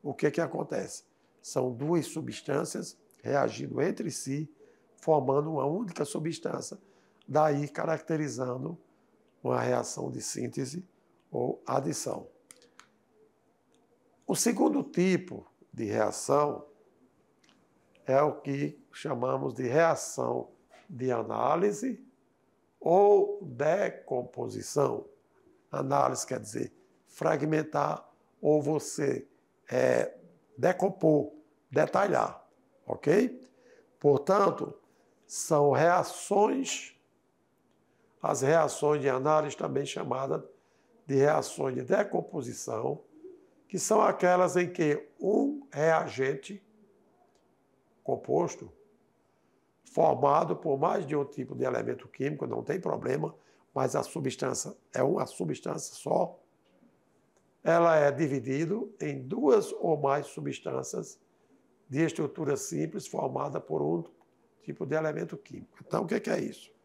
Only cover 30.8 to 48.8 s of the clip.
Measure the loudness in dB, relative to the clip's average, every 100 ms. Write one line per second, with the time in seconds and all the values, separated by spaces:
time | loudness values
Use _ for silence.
30.8 | -2 2 4 4 2 -10 _ _ _ 0
31.8 | 2 2 2 2 0 -4 _ _ _ _
32.8 | -10 -4 4 4 4 -2 -18 _ _ -20
33.8 | _ _ 4 4 4 4 4 2 -8 -10
34.8 | _ _ _ _ _ -10 2 4 6 6
35.8 | 6 4 2 -6 0 2 4 2 -2 -6
36.8 | -10 _ _ _ _ _ _ _ _ _
37.8 | _ _ _ _ -2 0 4 4 4 0
38.8 | 0 2 2 0 2 2 2 -4 -4 -2
39.8 | -4 -6 -4 -4 -2 -4 -6 _ _ _
40.8 | _ _ -2 4 4 4 0 -4 -4 -4
41.8 | 0 2 2 -2 -4 -8 -8 -10 -6 -4
42.8 | -4 -4 -10 -20 -20 -20 _ _ _ -6
43.8 | 2 4 4 4 4 6 4 4 0 2
44.8 | 2 2 -4 _ 0 2 2 -2 -8 0
45.8 | 4 4 0 -2 -2 -2 -8 -16 _ _
46.8 | _ _ _ _ _ _ _ _ _ _
47.8 | _ _ -4 -4 0 0 0 -6 -16 -20